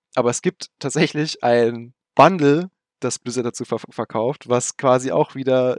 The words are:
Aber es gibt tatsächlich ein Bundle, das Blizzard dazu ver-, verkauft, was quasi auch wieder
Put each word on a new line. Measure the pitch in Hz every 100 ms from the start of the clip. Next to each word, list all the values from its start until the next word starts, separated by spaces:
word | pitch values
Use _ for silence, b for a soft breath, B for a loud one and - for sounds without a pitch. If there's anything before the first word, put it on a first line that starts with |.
| _
Aber | - 120
es | 120
gibt | 180 - - _
tatsächlich | 139 - 151 147 156 -
ein | 120 120 117 120 120 _ _
Bundle, | - 147 185 143 147 180 - _ _
das | 123 -
Blizzard | 127 120 120
dazu | - 120
ver-, | 113 -
verkauft, | - 113 113 117 147 -
was | 123 - -
quasi | 135 127 127
auch | 85 151 135
wieder | 131 127 127